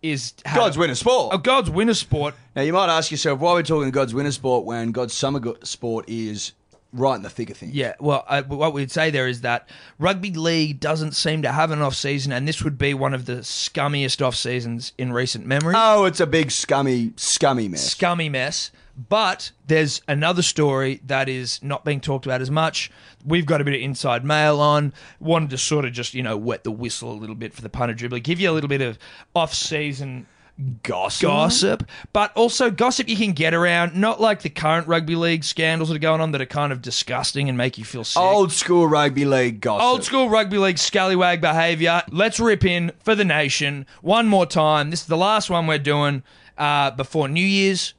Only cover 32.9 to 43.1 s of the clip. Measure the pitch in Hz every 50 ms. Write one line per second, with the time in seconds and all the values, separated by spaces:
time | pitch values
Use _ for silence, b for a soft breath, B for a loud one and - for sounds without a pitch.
32.9 | 254 - 247 208 226 196 226 208 180 139 160 160 160 170 175 175 175 175 170 175
33.9 | 165 180 202 220 226 - 214 226 208 - - 151 - - 156 156 156 165 165 151
34.9 | 170 165 165 151 165 165 170 165 160 165 143 - - - 160 160 165 165 160 156
35.9 | 165 151 151 160 160 160 160 160 151 139 131 - - 147 147 143 135 123 120 123
36.9 | 113 - - - 123 123 131 - - 139 143 139 127 123 120 127 127 - 110 -
37.9 | - 123 113 - - 165 180 185 196 208 196 170 143 - - - 175 175 170 156
38.9 | 156 151 147 143 135 139 143 139 135 131 127 123 113 104 - 123 107 101 220 247
39.9 | 254 254 247 - 262 269 262 233 208 220 214 190 196 202 196 196 180 147 - -
40.9 | - 202 190 190 190 180 180 175 175 170 156 165 156 165 165 170 170 156 165 170
41.9 | 170 175 170 - - 165 202 226 - - 226 233 214 - - 185 175 175 170 170
42.9 | - _ _ -